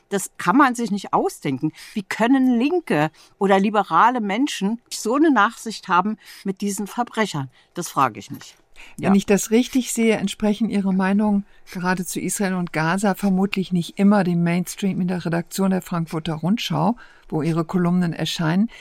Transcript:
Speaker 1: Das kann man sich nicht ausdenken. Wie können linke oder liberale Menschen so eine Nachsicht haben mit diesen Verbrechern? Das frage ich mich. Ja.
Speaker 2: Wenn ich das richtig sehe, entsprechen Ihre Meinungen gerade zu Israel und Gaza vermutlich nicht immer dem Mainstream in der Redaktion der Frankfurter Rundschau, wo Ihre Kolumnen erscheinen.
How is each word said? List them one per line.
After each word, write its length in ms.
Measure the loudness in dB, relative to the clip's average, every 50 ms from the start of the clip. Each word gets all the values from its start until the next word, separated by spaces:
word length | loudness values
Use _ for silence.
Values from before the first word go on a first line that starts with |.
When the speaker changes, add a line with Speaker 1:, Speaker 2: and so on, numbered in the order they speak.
| _ _
Speaker 1:
Das 240 | -4 -4 -4 -6 -10 -4
kann 180 | 0 2 4
man 180 | 4 4 4 2
sich 160 | -2 -4 -4
nicht 220 | -4 -6 -4 -2 -2
ausdenken. 580 | -2 -2 -2 -4 -6 -4 -4 -4 -2 -4 -6 -6 -8 -14 -12 -10
Wie 80 | -10 -8
können 560 | -8 -2 0 2 4 4 4 4 4 4 2
linke 540 | 2 2 0 -2 -2 0 0 0 0 0 -2 _ -20 _ _ _
oder 220 | 2 4 4 4
liberale 600 | 4 2 2 0 0 2 4 4 4 4 4 0
Menschen 600 | -2 -2 0 0 -2 -2 -2 -2 -2 -2 -2 -4 -8 _
so 240 | -12 -6 -4 -2 2
eine 160 | 4 4 4
Nachsicht 560 | 6 4 4 2 0 -4 -10 -10 -10 -10 -4
haben 300 | 0 2 2 2 0 -4 -8 _ -20 -20 -8 -8
mit 180 | -6 -6 -4
diesen 280 | -6 -6 -4 -6 -6 -6
Verbrechern? 600 | -4 -6 -6 -4 -2 -2 -2 -2 -2 -6 -8 -8 -12 _ _ _ _
Das 140 | -10 -10 -4
frage 300 | 0 0 0 0 0 -6
ich 140 | -12 -14 -16
mich. 240 | -16 -16 -20 -20 _ _ _ -20 -20 -20 -20 -14
Ja. 120 | -4 0 2
Speaker 2:
Wenn 60 | 2
ich 120 | 2 4
das 260 | 2 2 0 2 2 2
richtig 400 | 2 2 2 0 -2 -2 -2 -2
sehe, 240 | 0 2 2 2
entsprechen 520 | 0 -2 -4 -4 -2 -2 -2 0 0 -2 -2
Ihre 240 | -2 -2 0 0 0
Meinungen 540 | 0 0 2 2 2 2 2 0 0 -2 -4 _ -20 -20 -16
gerade 340 | -10 -6 -2 -2 -2 -2 -4
zu 140 | -6 -8 -6
Israel 360 | -6 -6 -4 -2 -2 -2 -2
und 180 | -2 -4 -4 -2
Gaza 420 | -2 0 0 0 0 0 0 0
vermutlich 560 | 0 0 0 2 2 2 0 0 -4 -4 -2
nicht 300 | -2 -2 -2 -4 -2 2
immer 240 | 4 4 4 4 4
dem 180 | 2 0 0 0
Mainstream 580 | 0 0 0 -2 -4 -6 -4 -4 -4 -2 -2
in 60 | -2
der 180 | -2 -4 -4 -4
Redaktion 460 | -2 -2 -2 -4 -4 -4 -2 0 0
der 120 | 0 0 -2
Frankfurter 520 | -4 -4 -4 -4 -4 -6 -6 -4 -4 -4
Rundschau, 640 | -2 0 0 0 0 -2 -4 -2 0 0 0 0 -2 -8 -16 -20 -20 _ -6
wo 140 | -4 -2 -2
Ihre 220 | 0 -2 -2 -2
Kolumnen 480 | -2 0 0 0 2 2 2 0 0 -2
erscheinen. 580 | -4 -6 -6 -4 -2 -2 0 2 0 0 -2 -4 -10